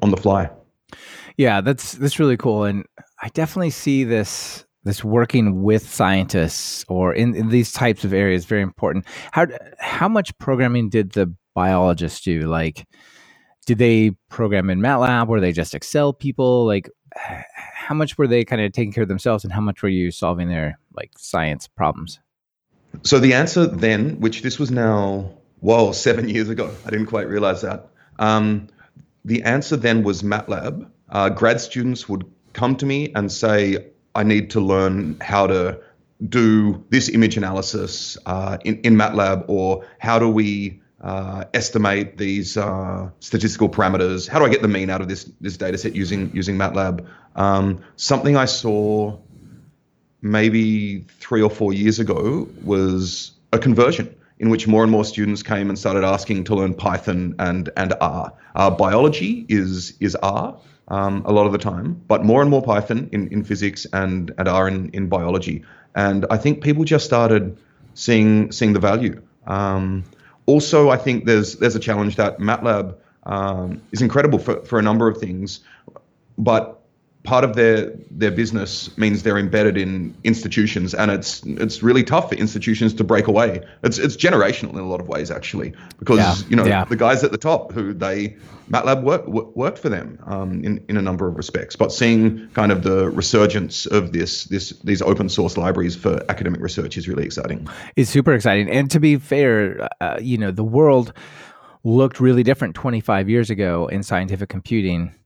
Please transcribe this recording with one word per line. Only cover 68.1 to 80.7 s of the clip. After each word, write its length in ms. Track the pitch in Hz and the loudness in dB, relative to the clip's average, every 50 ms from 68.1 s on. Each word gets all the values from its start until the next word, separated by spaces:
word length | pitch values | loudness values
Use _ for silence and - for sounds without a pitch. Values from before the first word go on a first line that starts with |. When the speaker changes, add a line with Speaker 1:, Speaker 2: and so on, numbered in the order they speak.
| 117 110 107 107 107 107 107 - | 4 6 6 6 6 4 2 0
Speaker 1:
seeing 220 | - - 120 107 104 | -2 0 2 2 2
the 60 | 98 | 4
value. 420 | 90 101 101 120 127 104 - - - _ _ _ _ | 2 2 2 2 0 -4 -6 -8 -14 _ _ _ _
Um, 580 | - 98 98 101 98 95 95 95 92 95 95 92 - - _ _ _ _ _ _ | -6 -4 -4 -2 -2 -2 -2 -4 -4 -4 -6 -8 -12 -16 _ _ _ _ _ _
also, 460 | - 139 147 143 - 170 151 147 139 | 4 4 4 4 4 6 6 6 6
I 80 | 131 127 | 4 4
think 260 | - 139 123 113 - | 2 0 -2 0 2
there's, 320 | 120 113 107 104 104 - | 4 4 4 4 0 -2
there's 200 | - 107 120 113 | 0 0 0 0
a 40 | 110 | 0
challenge 360 | 110 117 107 101 104 104 104 | -2 -2 -2 0 0 0 0
that 220 | - 107 98 - - | 0 0 -2 -2 -2
matlab, 560 | 101 104 113 107 - 120 110 104 98 92 90 - _ _ _ _ - | -2 -2 -2 0 0 0 0 0 -2 -6 -10 -16 _ _ _ _ -12
um, 560 | 95 98 98 98 98 95 92 90 92 - - - _ | -8 -6 -4 -4 -4 -4 -4 -6 -8 -10 -12 -12 _
is 100 | - 107 | -4 0
incredible 360 | 131 113 - 139 143 147 127 - | 0 2 2 2 4 4 2 2
for, 240 | - - 107 - - | 0 -2 -4 -4 -4
for 140 | - 123 110 | -2 0 2
a 40 | |
number 260 | 107 107 110 113 117 113 | 2 2 2 2 2 2
of 80 | 107 | 0
things, 440 | - - 92 92 92 98 95 - - _ _ - _ _ - - - _ _ _ _ _ _ _ | -2 -4 -8 -8 -8 -8 -10 -12 -14 _ _ -20 _ _ -20 -20 -20 _ _ _ _ _ _ _
but 460 | - 110 120 113 110 - - - - _ _ _ _ _ _ _ _ - | -2 0 2 2 2 0 -4 -10 -20 _ _ _ _ _ _ _ _ -4
part 180 | - 127 127 | 0 2 4
of 140 | 131 123 110 | 4 2 4
their, 360 | 120 117 113 110 110 101 - - - - - | 4 6 6 6 4 2 -2 -8 -12 -18 -14
their 180 | - - 107 104 | -4 -2 0 0
business 640 | 90 101 117 104 110 104 95 87 - - - - - | 0 0 -2 -2 -2 -4 -4 -4 -8 -10 -12 -10 -2
means 280 | - 110 107 104 98 85 | 0 2 2 2 2 2
they're 120 | 110 101 | 0 2
embedded 400 | 101 98 90 110 107 104 104 92 | 2 0 2 2 4 4 4 2
in 380 | 98 95 92 95 92 87 - - - | 0 -2 -2 -4 -6 -6 -8 -10 -2
institutions, 720 | - 117 113 - - 104 - 117 104 107 | 0 0 0 0 -2 -2 0 0 0 0